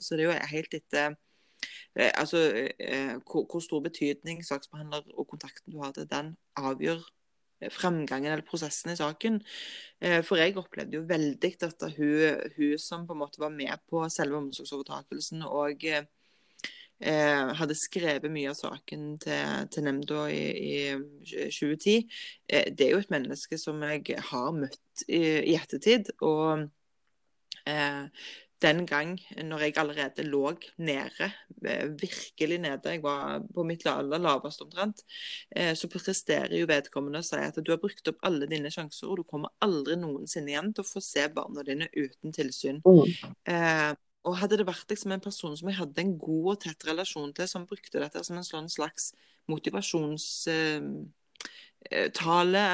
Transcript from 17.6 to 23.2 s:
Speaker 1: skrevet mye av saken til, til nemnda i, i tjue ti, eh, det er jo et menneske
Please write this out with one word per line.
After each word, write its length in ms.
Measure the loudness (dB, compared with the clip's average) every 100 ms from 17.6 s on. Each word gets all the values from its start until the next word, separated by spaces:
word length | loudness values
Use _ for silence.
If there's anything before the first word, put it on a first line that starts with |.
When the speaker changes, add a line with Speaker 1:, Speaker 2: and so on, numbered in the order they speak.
| 0 0
Speaker 1:
skrevet 540 | 0 0 0 0 -2
mye 180 | -2 -4
av 80 | -4
saken 640 | -8 -8 -10 -8 -8 -6
til, 500 | -4 -2 0 -2 -4
til 140 | -2
nemnda 400 | -2 -2 -2 -4 -2
i, 120 | -2 -4 -4
i 920 | -4 -2 -2 -4 -8 -14 -10 -6 -6
tjue 260 | -2 -2 2
ti, 320 | 6 6 4 -8 -14 -14 2
eh, 220 | 2 4
det 160 | 4 6
er 40 |
jo 60 | 6
et 60 | 2
menneske 480 | -2